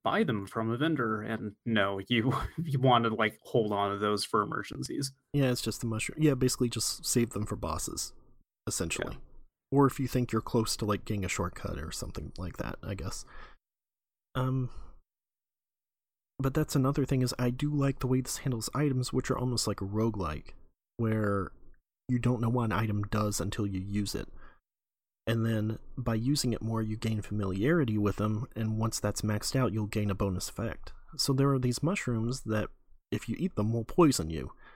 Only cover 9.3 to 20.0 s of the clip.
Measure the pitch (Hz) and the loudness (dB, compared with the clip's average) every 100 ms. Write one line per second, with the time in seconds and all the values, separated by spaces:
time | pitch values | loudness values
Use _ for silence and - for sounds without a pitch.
9.3 | - - _ _ 139 135 - 127 127 120 | -18 -20 _ _ 6 6 4 0 0 0
10.3 | 113 - 117 110 - 104 101 - 104 95 | 0 2 2 2 0 0 0 -2 -4 -2
11.3 | - 87 - - 82 - - - - 76 | -2 -4 -6 -6 -6 -8 -8 -8 -8 -10
12.3 | - 90 - - - - 98 95 - - | -8 -8 -8 -8 -8 -8 -6 -6 -10 -12
13.3 | - - - _ _ _ _ _ _ _ | -16 -18 -20 _ _ _ _ _ _ _
14.3 | 127 131 131 123 - - - _ _ _ | -4 -2 -2 -4 -8 -14 -16 _ _ _
15.3 | _ _ _ _ _ _ _ _ _ _ | _ _ _ _ _ _ _ _ _ _
16.3 | - 135 156 151 143 131 143 131 131 123 | -4 0 0 2 2 2 2 2 2 2
17.3 | - 123 123 147 147 139 135 123 131 123 | 0 -2 0 -2 2 0 0 0 2 0
18.3 | - 139 117 - 139 147 127 127 131 - | -4 -2 -2 -2 0 0 0 0 0 0
19.3 | - 127 117 - 98 98 107 | 0 0 0 -2 -2 -2 0